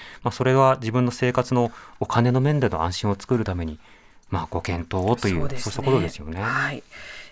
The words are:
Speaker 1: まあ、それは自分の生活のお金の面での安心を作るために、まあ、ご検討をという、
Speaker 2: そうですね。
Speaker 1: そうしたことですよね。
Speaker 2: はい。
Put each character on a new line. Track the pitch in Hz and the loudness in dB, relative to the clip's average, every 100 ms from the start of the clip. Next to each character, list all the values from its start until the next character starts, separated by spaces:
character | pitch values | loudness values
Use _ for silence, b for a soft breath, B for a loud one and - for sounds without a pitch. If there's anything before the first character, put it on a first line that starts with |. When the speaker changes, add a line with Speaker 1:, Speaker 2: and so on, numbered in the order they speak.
| B B | B B
Speaker 1:
ま | 120 | -4
あ、 | |
そ | - 127 | 0 4
れ | |
は | 135 135 131 | 6 6 4
自 | 113 | 0
分 | 123 | 2
の | 123 | 0
生 | 120 123 | 2 0
活 | 123 120 | 0 2
の | 123 120 B B B | 2 0 B B B
お | - | -2
金 | 120 120 | 2 4
の | 127 | 4
面 | 139 147 | 4 2
で | 117 | 2
の | 82 | 0
安 | 85 | -2
心 | 92 104 | 0 -2
を | 98 | -2
作 | - 123 | 0 0
る | |
た | 107 | 0
め | 87 80 | -2 -4
に、 | 76 b b b b - | -8 b b b b -6
ま | 92 | -6
あ、 | 85 | -4
ご | 87 | -6
検 | - 87 85 | -4 -4 -2
討 | 95 92 | -2 0
を | 123 | 0
と | 107 | 0
い | 85 | 0
う、 | |
Speaker 2:
そ | 71 | 0
う | |
で | - | -2
す | |
ね。 | |
Speaker 1:
そ | 104 | -4
う | |
し | - | -2
た | 135 | 2
こ | |
と | 131 | 2
で | - | 2
す | - | -6
よ | 76 | -10
ね。 | 85 | -6
Speaker 2:
は | 110 139 - | -4 -2 -2
い。 | - - B B B B | -6 -12 B B B B